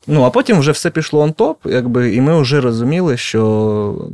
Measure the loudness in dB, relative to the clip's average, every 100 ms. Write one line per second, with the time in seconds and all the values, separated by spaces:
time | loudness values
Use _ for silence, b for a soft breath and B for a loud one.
0 | -2 2 2 2 2 2 2 0 -2 -4
1 | -2 0 0 0 -2 -2 -4 -2 0 0
2 | 0 2 2 2 2 0 0 0 -2 0
3 | 0 -2 -2 0 0 2 0 -2 -4 -6
4 | -10